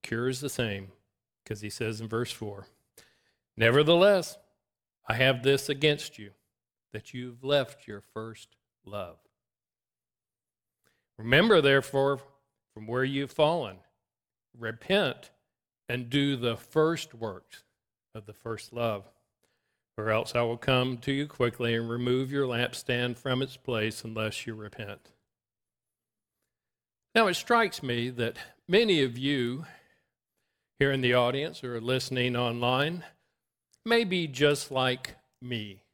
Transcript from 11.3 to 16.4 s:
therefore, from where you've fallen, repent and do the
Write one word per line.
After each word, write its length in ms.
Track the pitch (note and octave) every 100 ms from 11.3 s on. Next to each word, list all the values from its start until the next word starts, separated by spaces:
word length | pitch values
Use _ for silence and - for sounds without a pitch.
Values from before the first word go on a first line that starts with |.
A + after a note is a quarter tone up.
| C#3 A3 F#3
therefore, 600 | C#3 C#3 - C#3 C3+ C#3 - _ _ _ _
from 140 | A2 G#2+
where 160 | B2
you've 280 | C3 C#3 C#3
fallen, 520 | - D3+ E3+ A#2 F#2 _ _ _ _ _ _ _
repent 760 | A#2+ A#2 A2+ - G3 D#3+ - - _ _ _ _ _ -
and 200 | B2 A#2+
do 280 | C#3+ C#3+
the 180 | C3